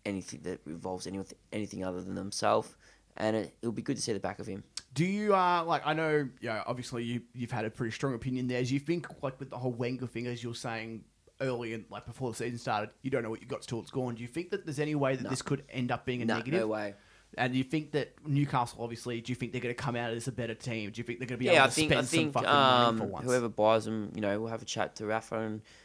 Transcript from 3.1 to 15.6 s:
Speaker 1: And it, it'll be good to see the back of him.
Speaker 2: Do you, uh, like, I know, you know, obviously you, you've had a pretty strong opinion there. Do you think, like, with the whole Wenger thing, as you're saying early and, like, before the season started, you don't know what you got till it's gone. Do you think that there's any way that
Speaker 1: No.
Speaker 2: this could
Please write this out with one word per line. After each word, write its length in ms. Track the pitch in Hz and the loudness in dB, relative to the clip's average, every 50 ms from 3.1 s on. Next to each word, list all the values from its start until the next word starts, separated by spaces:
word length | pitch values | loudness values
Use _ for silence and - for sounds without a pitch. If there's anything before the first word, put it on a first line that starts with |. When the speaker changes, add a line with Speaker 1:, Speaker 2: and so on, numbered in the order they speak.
| - | -6
Speaker 1:
And 180 | - 107 110 110 | -2 0 2 2
it, 180 | 110 95 - - - | 0 -2 -4 -8 -6
it'll 100 | - 120 | -4 -4
be 100 | 107 123 | -4 -4
good 140 | 117 - 135 | -4 -4 -4
to 60 | 110 | -2
see 100 | - 123 | -2 -2
the 80 | 107 98 | -2 -2
back 180 | - 92 101 - | -2 -4 -6 -6
of 80 | 104 | -8
him. 160 | - 95 101 - _ - - - - 127 | -8 -8 -10 -10 _ -14 -14 -12 -6 0
Speaker 2:
Do 100 | 127 170 | 2 2
you, 300 | 185 196 208 214 208 196 | 2 2 2 2 4 4
uh, 300 | 190 180 180 175 175 165 | 6 6 4 4 4 4
like, 180 | 165 165 139 - | 2 2 2 2
I 80 | 151 156 | 0 0
know, 340 | 160 160 156 151 151 143 127 - - | 2 2 4 4 2 2 0 -6 -8
you 80 | - 117 | -4 -4
know, 140 | 110 104 - | -4 -2 -2
obviously 360 | - 123 123 120 - 131 117 120 | -2 -4 -4 -4 -6 -4 -4 -2
you, 180 | 117 120 120 - _ - | -2 -2 -4 -4 _ -8
you've 160 | 127 120 113 | -8 -6 -4
had 140 | 127 117 117 | -2 -2 -2
a 60 | 117 | -2
pretty 220 | - - 135 110 | -2 -2 -4 -4
strong 220 | 113 - - 139 127 | -2 -2 -2 -2 -2
opinion 320 | 117 - 135 127 131 127 | -2 -2 -2 -2 -2 -2
there. 160 | 123 123 123 | 0 0 0
Do 100 | 127 123 135 | 2 2 0
you 60 | 143 | 0
think, 260 | 139 147 175 175 - - - - | 0 0 -2 -2 -4 -8 -12 -8
like, 160 | - 135 135 - | -6 -8 -6 -8
with 100 | 139 135 | -12 -10
the 80 | - 120 | -8 -4
whole 140 | 127 131 | -4 -4
Wenger 340 | 117 113 123 120 131 123 127 | -2 -2 -2 -2 -2 -4 -6
thing, 200 | 120 - 117 120 | -6 -6 -4 -4
as 160 | 123 120 117 | -4 -6 -4
you're 120 | 117 117 117 | -6 -8 -8
saying 500 | - - 120 113 113 110 113 113 107 - _ _ _ _ - _ - | -6 -6 -6 -6 -6 -6 -8 -10 -12 -14 _ _ _ _ -16 _ -4
early 320 | 135 131 123 117 120 110 113 | -2 -2 -2 -2 -2 -4 -6
and, 100 | 113 113 - | -6 -8 -8
like, 160 | 98 110 - | -12 -12 -10
before 240 | - 117 - 127 120 | -10 -8 -4 -4 -4
the 60 | 107 | -2
season 220 | - 117 120 120 117 | -2 -4 -4 -4 -4
started, 300 | - 131 113 104 107 110 - _ | -2 0 0 0 0 -2 -6 _
you 80 | - 160 | -4 0
don't 120 | 135 131 | 0 0
know 60 | 113 110 | 0 -2
what 140 | 113 - | -6 -6
you 40 | - | -6
got 140 | 123 135 - | -8 -8 -8
till 180 | - - 120 113 | -6 -6 -6 -6
it's 100 | - - | -6 -4
gone. 240 | - 135 127 123 117 | -4 -2 -2 -2 -4
Do 80 | 110 | -6
you 60 | 120 120 | -8 -8
think 220 | - 165 180 180 | -6 -6 -4 -4
that 140 | 202 196 - | -4 -6 -4
there's 160 | 170 139 139 | -6 -2 -2
any 140 | 151 151 151 | 0 0 2
way 220 | 147 139 131 135 | 2 2 2 2
that 80 | 131 - | 0 -2
Speaker 1:
No. 40 | 101 | -4
Speaker 2:
this 120 | 135 - | -4 -4
could 220 | - - 143 - | -2 -2 -2 -2